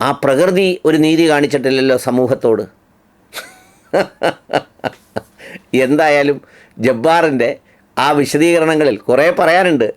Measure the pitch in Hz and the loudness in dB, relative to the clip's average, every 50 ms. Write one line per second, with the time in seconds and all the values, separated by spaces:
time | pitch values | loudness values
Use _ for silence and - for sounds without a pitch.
0 | 110 131 143 - - 135 135 131 170 185 185 180 196 185 180 - - 151 156 156 | -4 -4 -4 -2 -2 0 0 2 2 2 2 0 0 0 -2 -2 -2 0 0 2
1 | 151 156 160 160 165 160 151 143 143 139 - 143 123 131 131 135 131 135 131 123 | 2 2 2 2 2 2 2 0 0 0 -2 -2 -2 -2 0 0 0 0 0 0
2 | - - 123 123 127 123 135 135 - 123 113 101 104 95 - _ _ _ _ _ | -2 -2 -2 0 0 0 -2 0 0 0 0 0 -2 -8 -14 _ _ _ _ _
3 | _ _ _ _ _ _ - - - - - - _ _ _ _ _ _ - 180 | _ _ _ _ _ _ -18 -18 -18 -18 -20 -20 _ _ _ _ _ _ -4 -4
4 | 196 - - _ - 170 - - _ - - - - - _ _ - - - - | -4 -4 -6 _ -4 -4 -4 -6 _ -6 -6 -6 -6 -6 _ _ -10 -10 -10 -10
5 | _ _ _ - - - _ _ - - - - - _ - 123 131 127 139 151 | _ _ _ -14 -14 -14 _ _ -20 -20 -20 -20 -14 _ -2 -2 0 0 0 0
6 | 160 156 147 147 143 143 143 131 - _ _ - - _ _ - 113 123 127 113 | 2 2 2 2 2 0 -2 -4 -8 _ _ -20 -20 _ _ -4 -2 -2 -2 0
7 | 117 156 165 170 165 160 139 127 117 120 - - - _ _ _ _ _ _ - | 0 0 2 2 2 0 0 0 -2 -2 -4 -8 -14 _ _ _ _ _ _ -4
8 | 127 143 151 147 143 139 - 147 156 170 170 170 160 160 160 156 151 143 113 101 | -2 0 0 0 0 0 0 0 2 2 2 2 2 0 0 0 0 0 0 -2
9 | - - 120 127 143 170 175 175 185 160 165 180 190 180 165 135 117 104 - | -2 0 0 2 2 2 2 2 2 2 2 2 2 2 2 0 0 -2 -2